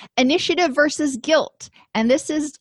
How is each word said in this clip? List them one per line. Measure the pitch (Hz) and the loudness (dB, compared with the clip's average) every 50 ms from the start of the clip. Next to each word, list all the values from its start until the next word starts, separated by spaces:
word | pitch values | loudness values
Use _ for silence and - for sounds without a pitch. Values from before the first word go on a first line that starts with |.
| - - _ - | -20 -6 _ 0
Initiative | 262 262 302 359 - - 339 339 359 311 247 | 2 2 2 0 0 0 0 0 0 0 2
versus | 294 294 302 - - 302 285 269 220 | 2 0 0 0 -2 -2 -2 -4 -4
guilt, | - 294 320 294 - - - - - - _ _ _ _ - | -2 0 2 2 2 0 -6 -16 -20 -20 _ _ _ _ -4
and | 214 226 233 | 0 2 2
this | 262 294 - - | 2 0 0 -2
is, | 302 311 294 294 - - | -4 -4 -4 -4 -8 -14